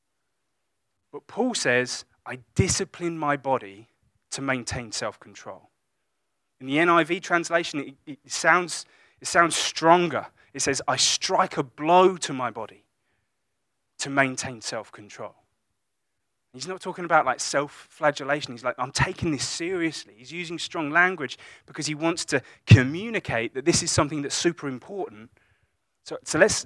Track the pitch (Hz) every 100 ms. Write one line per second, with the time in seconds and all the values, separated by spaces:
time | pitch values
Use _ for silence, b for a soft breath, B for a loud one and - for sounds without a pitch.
0 | _ _ _ _ _ _ _ _ _ _
1 | _ 143 - - 247 226 143 123 123 -
2 | - _ - 127 - - 190 - 196 -
3 | 175 165 147 143 135 127 104 98 113 _
4 | _ _ _ - 135 131 120 131 117 -
5 | 113 - - 101 - 98 _ _ _ _
6 | _ _ _ _ _ _ 131 143 175 170
7 | 160 180 - 175 165 170 165 151 135 139
8 | - 262 - - 165 175 175 - - b
9 | b b - 180 170 - - - 160 175
10 | 175 123 - b b 139 143 139 - 127
11 | - - - 185 190 - 135 - 151 180
12 | 185 180 - 135 123 113 104 107 _ _
13 | _ _ _ _ _ _ _ _ _ -
14 | 147 139 135 127 139 120 - 117 104 -
15 | 104 - 107 - _ _ _ _ _ _
16 | _ _ _ _ _ 127 143 185 190 175
17 | 175 165 127 123 - 143 147 - - -
18 | 151 143 135 147 139 120 123 123 123 -
19 | - 185 175 139 120 - 170 185 165 143
20 | - 101 127 165 165 170 - 175 147 160
21 | 180 185 127 - B B - - 151 151
22 | 165 170 - 143 b b - - 127 160
23 | 226 214 - 117 117 131 143 165 170 -
24 | 151 156 143 - 175 170 143 127 - 196
25 | - 107 110 _ _ _ _ _ _ _
26 | - 156 - 156 202 -